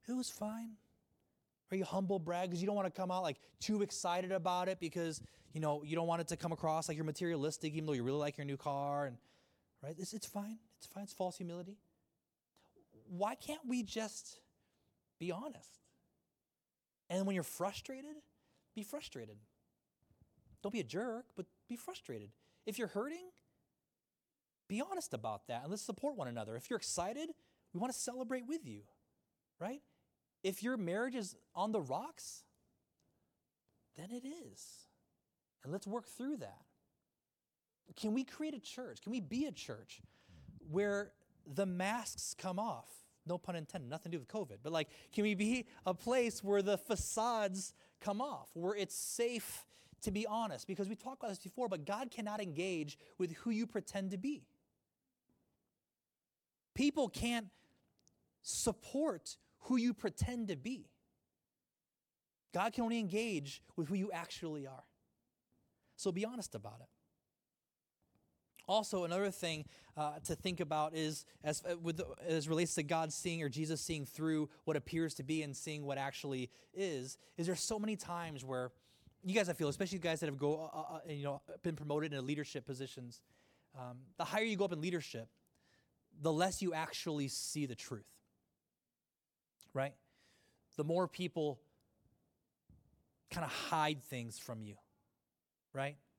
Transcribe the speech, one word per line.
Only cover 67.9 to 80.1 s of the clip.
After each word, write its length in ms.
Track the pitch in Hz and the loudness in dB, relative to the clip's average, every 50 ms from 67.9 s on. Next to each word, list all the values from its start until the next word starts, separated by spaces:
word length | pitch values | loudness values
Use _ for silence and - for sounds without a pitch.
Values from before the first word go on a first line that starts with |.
| _ _ _ _ _ _ _ _ _ _ _ _ _ - - | _ _ _ _ _ _ _ _ _ _ _ _ _ -18 -2
Also, 380 | - 185 220 208 - - 190 175 | 2 2 2 2 2 0 0 2
another 260 | 165 170 185 202 202 | 2 2 2 2 2
thing, 360 | 185 - - 165 160 156 147 - - - - - - 156 | 0 0 -2 -2 0 -2 -4 -10 -14 -20 -20 -14 -4 -2
uh, 220 | 151 147 147 156 | -2 -2 -2 -4
to 160 | - - 165 | -4 -4 -4
think 260 | 151 - 190 180 - | -2 0 -2 0 0
about 340 | 175 147 156 151 151 156 160 | 0 0 2 2 2 2 2
is, 300 | 160 160 156 156 - - - - - - | 0 0 0 0 -2 -8 -14 -20 -4 0
as, 180 | 151 151 - - 180 | 0 0 0 0 -2
uh, 60 | 175 170 | -2 0
with, 240 | 170 165 165 156 175 - - - - | 0 -2 0 0 -2 -6 -6 -6 0
as 220 | 175 160 165 143 156 | 2 2 2 4 4
relates 280 | 160 156 175 160 - | 4 4 4 4 2
to 80 | - 151 | 0 2
God 280 | 143 170 160 160 156 | 2 4 2 2 2
seeing 320 | 151 - - 180 170 165 160 | 0 -2 -2 -2 0 0 0
or 60 | 143 | 0
Jesus 320 | 117 139 160 151 160 147 | 0 0 0 0 0 -2
seeing 240 | - - 165 156 139 | 0 -2 -2 -2 -2
through 440 | - - - 156 160 156 151 151 143 - - _ | -6 -4 0 2 4 4 4 2 0 -4 -6 _
what 140 | - 156 143 | 2 2 2
appears 360 | 139 - - 165 165 160 - | 2 0 0 2 2 0 0
to 80 | - 139 | -4 -2
be 180 | 131 156 160 | 0 0 0
and 140 | 151 143 135 | 0 -2 -4
seeing 300 | - - 160 151 151 143 | -6 -4 -4 -4 -2 0
what 120 | 139 139 135 | 0 0 0
actually 520 | 135 139 135 - - 143 135 131 127 120 - - - _ - | 0 -2 -2 -4 -2 -2 0 0 0 -2 -4 -16 -20 _ -2
is, 440 | 180 196 185 156 131 123 131 - - - - - - | 0 0 2 2 0 -2 -4 -8 -12 -14 -16 -4 0
is 80 | 165 | 2
there's 140 | 170 180 - | 2 2 2
so 180 | - - 226 214 | 2 0 0 2
many 200 | 208 214 220 - | 2 0 0 0
times 480 | - - 175 170 170 165 156 135 131 | -2 -4 -4 -2 -2 -4 -4 -6 -4
where, 260 | 131 131 127 127 123 - _ _ _ _ _ _ - _ _ - | -2 0 0 0 0 -4 _ _ _ _ _ _ -20 _ _ -2
you 120 | 185 190 | 4 6
guys, 140 | 220 202 175 | 6 6 6
I 40 | 170 | 4
feel, 140 | - 165 143 | 4 4 4
especially 300 | 143 - 196 175 190 190 | 4 4 0 0 0 2
you 40 | |
guys 200 | 160 170 | 2 2